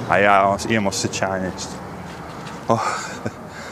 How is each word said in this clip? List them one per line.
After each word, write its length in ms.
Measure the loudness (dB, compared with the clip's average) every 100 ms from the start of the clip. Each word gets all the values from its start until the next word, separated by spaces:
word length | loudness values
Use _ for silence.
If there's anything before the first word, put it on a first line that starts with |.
| 2
A 80 | 6
ja 300 | 8 8 6
os-, 220 | 4 2
imam 180 | 0 2
osjećanje 640 | 0 -2 -2 -2 0 -2 -6
isto. 300 | -8 -10 -12 -12 -12 -12 -12 -12 -12 -6 0
Oh. 140 | 0 0 -4 -6 -8 -8 -8 -14 -14 -12